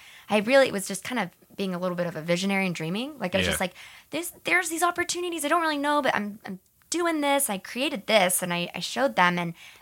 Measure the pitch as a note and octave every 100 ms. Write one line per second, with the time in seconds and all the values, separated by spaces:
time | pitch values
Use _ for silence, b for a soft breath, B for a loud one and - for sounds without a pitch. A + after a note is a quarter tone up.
0 | B B - G#3+ G#3 C4+ C4 G3 F#3 G3
1 | - B3 F3 - _ - F#3+ F3 F#3 F3
2 | E3+ D#3+ E3+ F3 G3 G3 F#3+ E3 D#3+ G3
3 | C4+ D4 F#3 F#3+ F#3 - F#3 B B B
4 | B D4+ E4+ - - F4 E4+ D#4+ F4 F4
5 | F4 E4+ F4 E4 C#4+ E4+ D#4+ D4 C#4+ D4
6 | B3+ - G#3 G3+ - F#3+ _ _ - E4
7 | E4+ D#4+ C#4+ C#4 C#4 F#3+ - A#3+ D4+ B3+
8 | - G#3+ F#3 - F3+ F3 F3 - - A#3
9 | C4+ A3 F3 F3 E3+ E3 B B